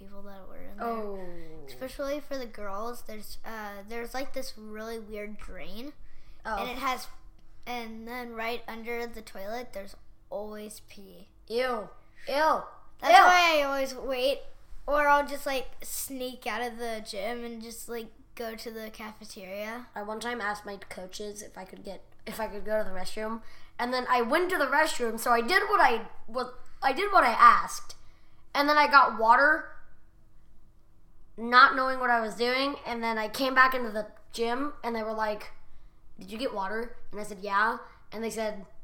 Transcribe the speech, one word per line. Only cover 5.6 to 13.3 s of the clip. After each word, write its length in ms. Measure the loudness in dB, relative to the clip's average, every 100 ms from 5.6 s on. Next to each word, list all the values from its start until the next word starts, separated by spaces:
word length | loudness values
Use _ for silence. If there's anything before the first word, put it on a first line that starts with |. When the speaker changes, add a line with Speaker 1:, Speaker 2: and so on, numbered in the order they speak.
| -6 -6 -8 -10 -8 -8 -10 -10
Speaker 2:
Oh. 120 | -6 -4
Speaker 1:
And 120 | -4
it 80 | -4
has, 300 | -4 -4 -6 -10 -14 -18 -16 -12 -8
and 400 | -8 -8 -12 -10
then 280 | -10 -10
right 280 | -6 -6 -6 -8
under 380 | -10 -6 -6 -6
the 160 | -10
toilet, 500 | -12 -10 -8 -8 -8
there's 240 | -10 -10 -14 -16 -18 -10
always 520 | -8 -8 -10 -12 -14 -18
pee. 400 | -18 -18 -20 -20 -20 -4
Speaker 2:
Ew. 400 | 0 0 -2 -6 -14 -20 -12 -2
Ew. 340 | 4 4 4 -2 -14 -10 2
Speaker 1:
That's 180 | 10 10
Speaker 2:
Ew. 60 |
Speaker 1:
why 320 | 10